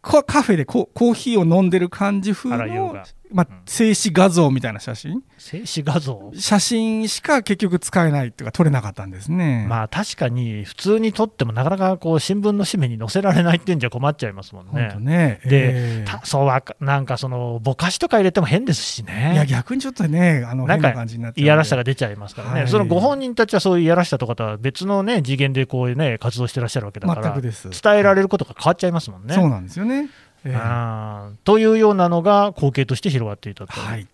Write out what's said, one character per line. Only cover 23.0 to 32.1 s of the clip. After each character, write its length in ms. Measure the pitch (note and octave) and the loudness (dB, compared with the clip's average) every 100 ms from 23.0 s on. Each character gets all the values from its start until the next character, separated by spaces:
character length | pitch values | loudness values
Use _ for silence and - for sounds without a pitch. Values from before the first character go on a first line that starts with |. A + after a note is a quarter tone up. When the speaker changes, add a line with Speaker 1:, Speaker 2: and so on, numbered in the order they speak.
Speaker 2:
本 180 | B3 C#4 | 2 0
人 160 | C4 | -4
た 140 | A#3 A3 | 0 2
ち 60 | |
は 60 | G3+ | 2
そ 120 | F#3+ | 2
う 60 | F3 | 4
い 20 | |
う 40 | |
い 20 | E3 | 4
や 100 | E3+ | 4
ら 80 | |
し 40 | F3 | 2
さ 100 | C3 | -2
と 100 | A#2 | -4
か 80 | A#2+ | -4
と 80 | |
は 120 | A2 G#2+ | -6 -4
別 300 | B2+ - F#3+ | -6 -4 -2
の 160 | G3+ | -2
ね、 140 | G3 A#3 | 0 0
次 200 | C3 C3+ | 0 0
元 160 | C#3 | 0
で 140 | C3+ B2+ | 0 -2
こ 160 | B2+ | -2
う 80 | B2 | -2
い 40 | |
う 20 | B2 | 0
ね、 220 | D3+ A2 | -2 -2
活 200 | B2 A#2 | -4 -4
動 80 | B2 | -4
し 60 | |
て 80 | C3 | -4
ら 60 | A#2 | -4
っ 20 | |
し 80 | C3 | -4
ゃ 40 | |
る 60 | G#2 | -6
わ 60 | |
け 80 | G2+ | -6
だ 80 | C3+ | -4
か 60 | D#3+ | -2
ら、 60 | |
Speaker 1:
全 100 | A2 | -2
く 100 | C#3+ | -4
で 80 | B2 | -6
す。 180 | G#2 F#2+ | -8 -12
Speaker 2:
伝 280 | F#2 G#3+ G#3 | 0 4 6
え 40 | |
ら 100 | G3+ | 6
れ 80 | F#3+ | 4
る 60 | F#3+ | 2
こ 100 | G3 | 0
と 60 | |
が 100 | - - | -4 -2
変 140 | D#3+ | -2
わ 40 | |
っ 20 | F3 | 0
ち 80 | |
ゃ 20 | F3+ | 0
い 60 | |
ま 80 | E3+ | -2
す 100 | B2+ | -6
も 80 | F#2 | -14
ん 80 | A2 | -2
ね。 80 | |
Speaker 1:
そ 100 | F#3 | 2
う 40 | E3 | 2
な 100 | G#2 | 0
ん 60 | |
で 60 | F#2 | -6
す 100 | E3+ | -6
よ 40 | |
ね。 260 | G#3+ C4+ C#4+ - _ _ | -4 -4 -6 -12 _ _
え 60 | C#3 | -6
え。 40 | |
Speaker 2:
あ 760 | B2 A#2 A#2+ A#2 A2 G#2+ G#2 G#2 | -4 -2 -4 -4 -6 -10 -12 -14
ー、 40 | G#2 | -6
と 140 | - A3 | 2 4
い 80 | A3 | 6
う 100 | A3 | 6
よ 140 | G#3+ | 4
う 40 | G3+ | 4
な 120 | |
の 140 | F3 | 2